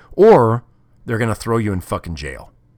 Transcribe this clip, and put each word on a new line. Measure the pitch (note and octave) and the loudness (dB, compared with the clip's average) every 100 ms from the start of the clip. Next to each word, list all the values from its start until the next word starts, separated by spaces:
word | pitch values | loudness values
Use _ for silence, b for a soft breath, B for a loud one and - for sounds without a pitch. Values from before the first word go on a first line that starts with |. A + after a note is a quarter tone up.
| b | b
Or | - G#3+ F3+ A#2 A#2 - _ _ _ - | 2 6 6 4 -2 -8 _ _ _ -8
they're | A2+ | -4
gonna | A#2 | -4
throw | G#2+ A2+ A#2 | -4 -4 -4
you | G#2 | -2
in | F#2 | -6
fucking | - F#2+ - D#2 | -8 -10 -10 -12
jail. | C#2+ B1 - _ _ | -12 -14 -20 _ _